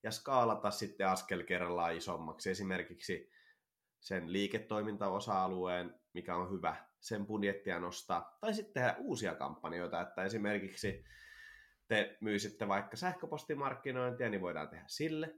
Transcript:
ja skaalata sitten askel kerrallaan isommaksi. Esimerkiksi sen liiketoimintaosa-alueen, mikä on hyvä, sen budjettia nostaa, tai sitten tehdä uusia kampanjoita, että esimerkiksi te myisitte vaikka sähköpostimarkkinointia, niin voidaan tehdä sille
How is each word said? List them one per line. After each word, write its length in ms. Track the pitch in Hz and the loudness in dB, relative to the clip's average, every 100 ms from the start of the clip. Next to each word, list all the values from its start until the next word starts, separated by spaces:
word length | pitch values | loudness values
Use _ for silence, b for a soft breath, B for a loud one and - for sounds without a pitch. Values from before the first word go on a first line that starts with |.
ja 80 | 110 | -4
skaalata 600 | 117 - 131 117 104 104 | -4 4 6 8 6 2
sitten 380 | - 98 - 95 | 2 -4 2 4
askel 340 | 92 - 90 | 4 2 -2
kerrallaan 540 | 85 90 87 87 85 85 | 2 2 4 2 2 0
isommaksi. 540 | 92 85 82 - 98 | -2 -4 -6 -4 -2
Esimerkiksi 800 | 92 98 92 85 87 - 87 - b b b b _ _ _ | -2 0 -2 -2 -8 -4 -4 -6 b b b b _ _ _
sen 320 | - 95 85 | -4 -4 0
liiketoimintaosa-alueen, 1700 | 95 101 110 110 107 107 101 101 92 113 98 92 92 90 90 87 - _ | 0 2 0 -2 -2 -2 0 0 0 0 2 2 2 0 0 -2 -10 _
mikä 240 | 87 87 87 | -8 -2 -2
on 140 | 92 | 0
hyvä, 260 | 95 82 - - _ | 0 -2 -2 -10 _
sen 260 | - 107 101 | -4 -4 -2
budjettia 520 | 107 101 98 101 87 | 2 2 0 -2 -2
nostaa, 600 | 87 - - 87 - - | -2 -6 -2 -2 -2 -6
tai 140 | 214 | -2
sitten 200 | 220 208 | -2 -2
tehdä 220 | - 123 - | 2 2 2
uusia 360 | 262 147 101 | -2 0 -2
kampanjoita, 680 | 78 67 76 80 85 87 85 | -2 -6 -4 -6 -4 -2 -2
että 240 | 85 - | -4 -2
esimerkiksi 800 | 95 110 101 104 95 - 104 90 B B B B B B B B _ | -2 0 0 0 -2 -4 -4 -4 B B B B B B B B _
te 300 | 110 101 - | 2 2 -2
myisitte 480 | 110 101 104 - 104 | 0 2 0 -2 2
vaikka 280 | 98 98 113 | 2 0 -2
sähköpostimarkkinointia, 1300 | 180 180 160 151 - 143 139 131 139 127 123 123 120 | -2 -2 -6 -6 -4 -2 -2 -2 -2 0 0 2 0
niin 100 | 101 | 2
voidaan 280 | 90 80 76 | 0 -2 -4
tehdä 160 | 85 - | -8 -12
sille 480 | - 156 156 160 | -2 0 0 -4